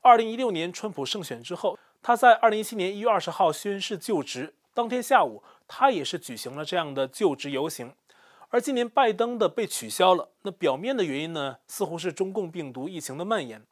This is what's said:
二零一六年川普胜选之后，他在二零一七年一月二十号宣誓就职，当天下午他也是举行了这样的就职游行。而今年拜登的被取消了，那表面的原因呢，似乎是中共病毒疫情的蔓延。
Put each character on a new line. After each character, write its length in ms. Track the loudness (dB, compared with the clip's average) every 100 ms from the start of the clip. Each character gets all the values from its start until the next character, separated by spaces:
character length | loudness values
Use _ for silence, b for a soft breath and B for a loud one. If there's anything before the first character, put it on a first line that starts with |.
二 140 | 8 8
零 140 | 6
一 40 | -2
六 160 | -2
年 200 | -2 -4
川 200 | -6 -10
普 140 | -8 -6
胜 180 | -6
选 200 | -8 -10
之 100 | -10 -4
后， 220 | -2 -4 b b
他 140 | 0 6
在 180 | 8 8
二 140 | 6
零 100 | 2
一 40 |
七 120 | -4 -4
年 200 | -4 0
一 40 |
月 100 | 0
二 100 | 2
十 100 | 0
号 220 | 2 2
宣 280 | 2 -6 -6
誓 180 | -6 -8
就 260 | -2 -2
职， 300 | -2 -8 -10 _ _
当 140 | -4 -2
天 140 | -2
下 200 | 4 4
午 200 | 4 -2 b b _
他 240 | 2 2
也 120 | 2
是 140 | -4 -8
举 200 | -10 -12
行 180 | -10 -10
了 80 |
这 140 | -4 -4
样 160 | -2
的 140 | -4 -4
就 280 | 0 0 0
职 160 | -4
游 160 | -4 -4
行。 260 | -6 -14 -16 _ b b b b
而 80 | -2
今 140 | 0
年 160 | -2 0
拜 240 | 2 2
登 240 | 2 -2 0
的 100 | 0
被 200 | 0 -6
取 220 | -6 -8
消 260 | 2 4 4
了， 140 | 0 _
那 80 | -12
表 260 | -2 0 0
面 200 | -2 -2
的 80 |
原 180 | -2 -2
因 120 | -4
呢， 240 | -6 -6 -8 _
似 160 | -8
乎 140 | -6 -4
是 120 | -6
中 220 | -4 -4
共 160 | -4 -6
病 220 | -8 -10
毒 160 | -8 -8
疫 100 | -10
情 180 | -10 -8
的 60 |
蔓 240 | -4 -4 -4
延。 160 | -12 _